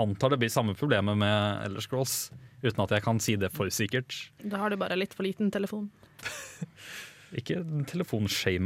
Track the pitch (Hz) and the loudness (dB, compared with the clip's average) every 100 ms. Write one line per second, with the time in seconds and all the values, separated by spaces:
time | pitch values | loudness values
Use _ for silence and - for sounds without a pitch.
0 | 107 101 131 139 117 - 110 92 147 107 | 0 4 4 4 4 2 2 0 2 4
1 | 101 104 104 104 104 101 104 101 - 131 | 4 4 4 4 2 0 -4 -6 -4 -2
2 | 131 - - - - - 127 - 98 104 | 0 -2 -4 -12 -20 -2 0 2 2 2
3 | 117 113 - 107 92 - 95 - 104 127 | 4 2 2 2 0 0 -2 0 0 0
4 | 127 - - _ 208 202 208 202 190 185 | -4 -12 -14 _ -6 -4 -2 -2 -2 -2
5 | 196 - 196 190 208 202 202 214 208 - | -4 -2 -4 0 0 0 -4 -6 -8 -12
6 | - - - - - - - - - - | -20 -14 -12 -10 -14 -12 -12 -12 -16 -14
7 | - - - 170 - 175 165 151 139 175 | -14 -20 -10 -8 -4 -4 -2 -4 -2 -4
8 | 180 113 101 - - 90 | -2 0 0 2 2 2